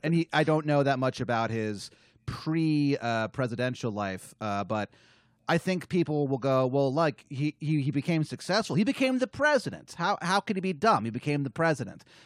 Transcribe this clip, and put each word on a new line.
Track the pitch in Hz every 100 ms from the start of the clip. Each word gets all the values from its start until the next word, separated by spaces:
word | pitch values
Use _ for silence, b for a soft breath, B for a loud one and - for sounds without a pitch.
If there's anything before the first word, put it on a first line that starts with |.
and | 151
he, | 170 165
I | 147
don't | 156 156
know | 151 143
that | 139 131
much | 131 -
about | 117 117 113
his | 113 107 104 - b b b
pre-, | - 120 160 165 160 151 143 139
uh, | 117 113 110
presidential | - 123 117 127 123 120
life, | 104 101 92 - -
uh, | 110 101
but | 98 110 101 b b b b b -
I | 165
think | - 185 -
people | 180 156 151 143
will | 135
go, | 139 131 131
"Well, | 139 139
like, | 143 160 - -
he, | 131 151 -
he, | 151 156
he | 139
became | 139 156 165
successful. | 151 131 - 196 - 147
He |
became | 220 - 262 254
the | 254
president. | - 294 285 - 160 - -
How, | 175 202
how | 170 196
could | - 190
he |
be | 185
dumb? | 147 220 160
He | 113
became | 113 147 147
the | 135
president." | - 165 151 101 82 - B